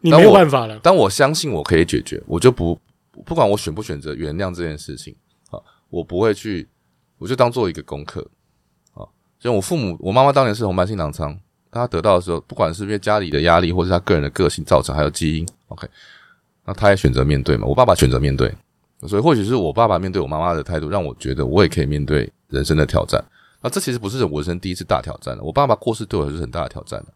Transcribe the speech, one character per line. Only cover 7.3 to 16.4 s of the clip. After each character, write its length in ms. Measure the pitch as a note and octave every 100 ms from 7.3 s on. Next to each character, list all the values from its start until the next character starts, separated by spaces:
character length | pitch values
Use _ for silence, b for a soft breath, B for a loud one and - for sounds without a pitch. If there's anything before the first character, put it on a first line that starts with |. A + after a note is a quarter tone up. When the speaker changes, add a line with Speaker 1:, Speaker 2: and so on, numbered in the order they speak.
Speaker 2:
当 160 | B2 B2
做 200 | A#2 G2+
一 20 |
个 100 | D#2
功 200 | D2 D2
课。 240 | D2 - - _ _ _ _ _ _
啊， 140 | - - _ _ _
像 160 | A#2+ A2
我 60 |
父 160 | F#2+ D#3
母， 180 | G#2+ E2
我 100 | F#2
妈 140 | A2 C#3
妈 80 |
当 120 | C#3 C3
年 80 |
是 120 | G#2+ G#2+
红 100 | F#2
斑 100 | F#2
性 120 | G#2
狼 160 | D#2
疮， 240 | D2 D2 E2 _ _ _
她 160 | A#2+ A#2+
得 140 | E2
到 140 | G#2+ F#2
的 60 |
时 80 | F2+
候， 100 | E2
不 120 | -
管 180 | - E2
是 120 | E2
因 60 | G2+
为 100 | G#2
家 200 | G#2 G#2+
里 120 | F#2
的 100 | C#2+
压 180 | E2+ E2+
力， 120 | F2+
或 120 | F2+
是 60 | F2
她 80 | F2
个 140 | -
人 80 | F2
的 80 | C#2+
个 180 | - E2
性 160 | -
造 180 | D#2 -
成， 140 | C2+ C#2
还 60 |
有 80 | D2+
基 280 | - D#2 D#2+
因， 100 | E2+ _ _
OK， 180 | - - b b b b b